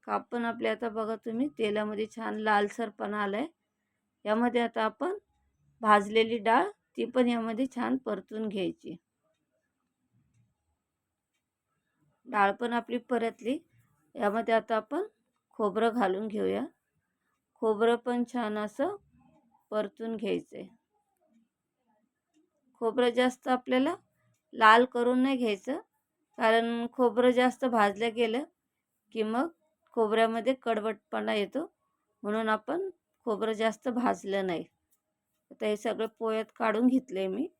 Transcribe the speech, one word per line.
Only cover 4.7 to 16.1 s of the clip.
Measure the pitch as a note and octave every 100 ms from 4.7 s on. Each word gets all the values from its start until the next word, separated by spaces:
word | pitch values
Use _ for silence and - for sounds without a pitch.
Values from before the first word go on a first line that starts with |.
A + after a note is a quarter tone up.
| A3+
आपण | A3 G#3+ D4 G4+ _ _ _ _ _ _
भाजलेली | A3 G#3 G3+ A3 A3+ A#3
डाळ | G#3 A#3 F#4+ - _ -
ती | A#3
पण | B3+ A#3+
यामध्ये | A#3 A3+ A3+ C4 B3
छान | A#3 C4
परतून | - G3+ F#3 G#3+ A3
घ्यायची. | G3 E3+ E3 - E3 _ _ _ _ _ _ _ _ _ _ _ _ _ _ _ _ _ _ _ _ _ _ _ _ _ _ _ _ _ _ _ _ -
डाळ | A3 G3
पण | G3 A#3+
आपली | A#3+ A3+ A#3+
परतली. | - A#3+ A3+ A3+ A3 D4 _ _ _ _ _ -
यामध्ये | G#3 G#3+ A3
आता | A3+ G#3+ A3
आपण | G#3+ D4 G#4+ _ _ _ _
खोबरं | - G#3+ F#3+ A3+
घालून | A3+ G3